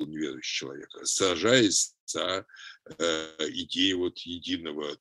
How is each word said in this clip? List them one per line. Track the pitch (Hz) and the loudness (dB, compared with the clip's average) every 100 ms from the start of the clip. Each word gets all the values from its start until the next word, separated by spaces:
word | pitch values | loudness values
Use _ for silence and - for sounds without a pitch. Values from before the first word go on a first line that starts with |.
| 76 | -6
неверующий | 78 76 64 - - | -4 -4 -4 -6 -6
человек, | 65 69 - - | -6 -10 -14 -6
сражаясь | - - 95 85 104 127 104 - - _ | -2 2 2 4 6 6 6 4 0 _
за, | - 80 87 95 - - - - - 78 | -8 -4 -2 -2 -6 -18 -20 -20 -14 -2
э, | 85 80 80 80 78 | 0 0 -4 -4 -4
идею | 85 82 85 95 90 | -4 -4 2 2 4
вот | 90 - | 0 -4
единого | 85 87 82 90 80 76 73 76 | -10 -8 -4 -4 -4 -6 -6 -4